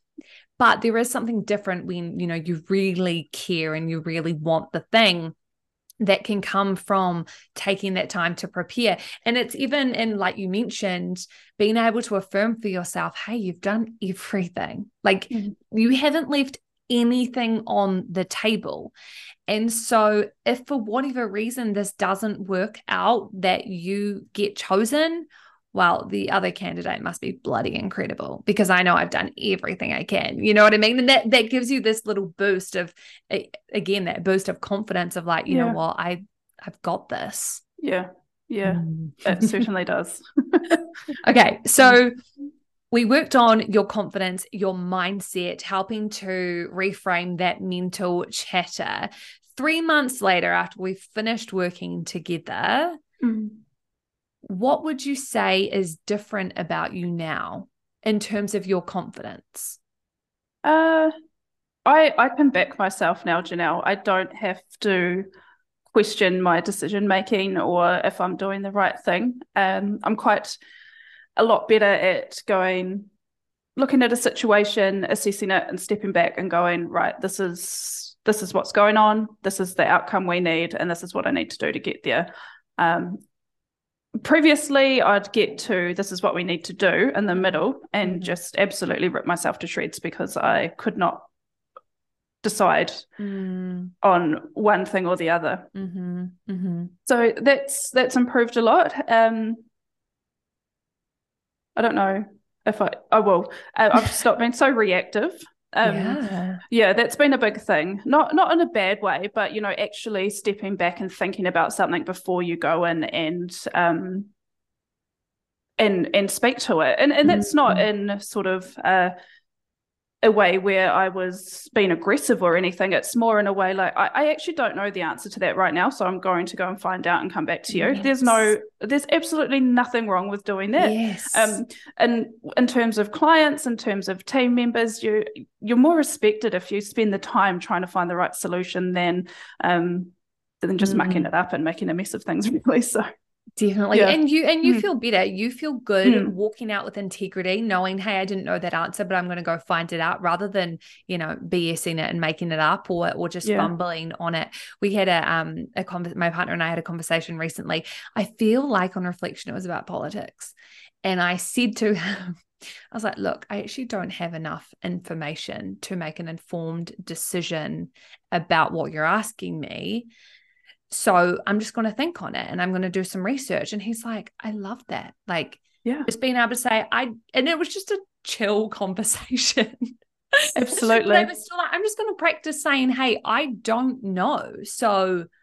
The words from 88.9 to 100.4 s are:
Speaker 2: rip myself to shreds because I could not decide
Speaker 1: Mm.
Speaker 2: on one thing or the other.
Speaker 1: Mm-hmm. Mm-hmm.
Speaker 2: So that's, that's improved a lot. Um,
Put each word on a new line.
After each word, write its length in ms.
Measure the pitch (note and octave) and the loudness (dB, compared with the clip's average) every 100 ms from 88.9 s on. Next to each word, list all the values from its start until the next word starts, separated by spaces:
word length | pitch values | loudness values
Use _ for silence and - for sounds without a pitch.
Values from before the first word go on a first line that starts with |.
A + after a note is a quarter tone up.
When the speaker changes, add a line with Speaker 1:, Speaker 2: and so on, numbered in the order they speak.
| - F3+ | -2 -2
Speaker 2:
rip 180 | D#3+ - | -2 -2
myself 340 | E3+ - - | -2 -2 -4
to 60 | E3+ | -6
shreds 340 | - D#3+ - | -6 -6 -8
because 360 | E3+ - F#3 - | -12 -8 -8 -2
I 320 | - - E3 | 2 2 0
could 300 | - A3+ G3+ | -4 -6 -2
not 240 | A3 - - _ _ _ _ - _ _ _ _ _ _ | -2 -2 -14 _ _ _ _ -20 _ _ _ _ _ _
decide 480 | G#3+ G#3 F#3 D#3 F3 - - - | -8 2 4 4 0 -6 -18 -12
Speaker 1:
Mm. 720 | G3+ G3 F#3+ F#3 F#3 F3+ F3+ - | -8 -6 -6 -6 -6 -8 -10 0
Speaker 2:
on 460 | G3+ F3 E3+ D#3 - | 2 4 2 -2 -6
one 320 | - G#3+ G3 F#3+ | -2 2 2 0
thing 200 | F#3+ F3+ | -2 0
or 100 | F3+ | -2
the 140 | E3 | 0
other. 380 | E3+ D#3+ F3+ - G3 | 0 0 -4 -8 -12
Speaker 1:
Mm-hmm. 480 | F#3+ F#3 F3+ F3+ F3+ F3+ - | -10 -8 -8 -6 -8 -12 -10
Mm-hmm. 360 | F#3+ F#3 E3+ F3 - - | -6 -4 -4 -6 -12 0
Speaker 2:
So 260 | A#3+ A#3 - | 2 2 2
that's, 540 | B3 C#4 - - - | 4 4 2 -8 -2
that's 240 | B3+ B3+ B3+ | 0 2 2
improved 400 | B3 B3 A#3 A#3+ | 2 2 2 2
a 60 | |
lot. 320 | A3+ D#4+ - C4 - | 4 6 4 0 2
Um, 460 | A3+ A3+ A3+ A3 A#3 _ _ _ _ _ _ _ _ | 6 6 2 -4 -6 _ _ _ _ _ _ _ _